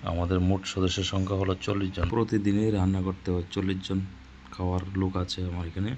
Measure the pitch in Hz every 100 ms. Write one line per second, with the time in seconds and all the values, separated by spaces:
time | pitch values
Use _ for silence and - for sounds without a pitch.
0 | 95 85 87 92 90 95 95 - 92 101
1 | 92 98 95 98 95 95 - 101 95 95
2 | 87 113 110 110 101 101 110 104 92 95
3 | 92 92 - 90 87 101 95 95 - 95
4 | 95 - - - - - 90 92 92 98
5 | 95 92 90 - 90 87 85 90 104